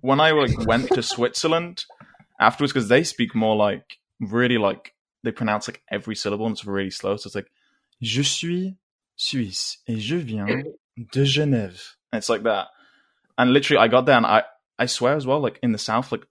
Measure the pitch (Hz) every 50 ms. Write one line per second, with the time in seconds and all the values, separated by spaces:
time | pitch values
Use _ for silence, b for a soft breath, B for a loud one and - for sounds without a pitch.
0 | - 123 135 143 156 160 156 151 139 123 113 - 113 110 117 120 131 110 - -
1 | 113 - - - 120 123 - - - 165 160 165 175 175 175 - - _ B B
2 | B B B B B B B _ - 110 - - 147 139 - 139 117 101 120 135
3 | 170 160 - - 123 117 - 113 110 110 110 107 104 104 98 - - _ - _
4 | _ _ _ _ 123 101 101 117 123 123 123 117 107 98 95 - - - _ _
5 | _ _ _ _ _ 117 113 - - 110 104 107 - - - - _ _ - 104
6 | - - 110 - - 104 101 104 110 113 107 - - 104 98 98 98 95 92 -
7 | - 101 101 104 - 101 - 104 98 _ _ _ _ _ _ _ _ _ _ _
8 | 120 110 107 127 143 131 - - - 170 175 180 185 190 190 _ _ _ _ _
9 | _ _ _ _ - - - 139 117 101 95 - - - - - _ - 117 110
10 | 104 110 151 175 160 120 110 107 101 101 120 131 139 156 - - _ _ _ -
11 | 120 - - 131 139 139 135 143 151 147 135 117 107 95 90 - - - - _
12 | _ _ - - - - - 202 110 113 107 98 92 - b b b b b b
13 | b b b b b b b - 123 123 127 143 139 - 147 120 107 117 107 131
14 | 131 135 139 123 113 - 90 113 123 - - _ _ _ _ _ - - - -
15 | - 123 143 156 139 127 135 151 147 117 - - - 123 110 104 - - 110 113
16 | - - - - - _